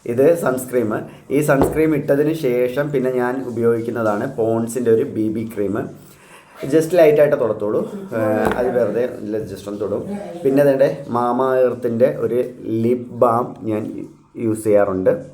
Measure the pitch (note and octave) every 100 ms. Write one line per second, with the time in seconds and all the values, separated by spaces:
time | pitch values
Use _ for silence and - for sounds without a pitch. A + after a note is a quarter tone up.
0 | - A#2 C#3+ E3+ - B2+ - B2 A2 A#2+
1 | E3+ - - C3+ D3 C3+ C3 D3+ D#3+ D3+
2 | C#3+ C#3 D3 E3 C#3+ B2 B2+ C#3+ D3 C#3+
3 | B2+ B2+ B2 C3 B2+ A2+ A#2 A#2 A2+ A2+
4 | A2 G#2 C3+ C3 A2+ A2+ A2+ B2+ A#2+ A2+
5 | C#3 - A2 A2 A2+ - G2+ G#2+ - -
6 | - - - - - - - D3+ D#3+ F3
7 | D#3 D3+ D3 C#3+ A#2 G#2+ G#2 B2+ - G2+
8 | G2 A2+ G#2+ G#2+ G#2+ - B2+ A#2 G2+ G#2+
9 | A#2+ - G#2 G#2+ F#2 G2 G2+ G2+ G2+ G#2+
10 | F#3+ G3+ - - - C#3 C#3+ C3+ C#3 -
11 | - A#2 A#2+ B2 C3 C3 B2+ A#2 A#2 A#2
12 | C3+ - - A#2 B2 - - A2+ A#2 B2
13 | A#2 A#2 B2 A2+ B2 - A2 G#2+ - G2
14 | F#2 - _ - A#2 G#2+ A2+ G2+ G2+ F#2+
15 | F#2+ - -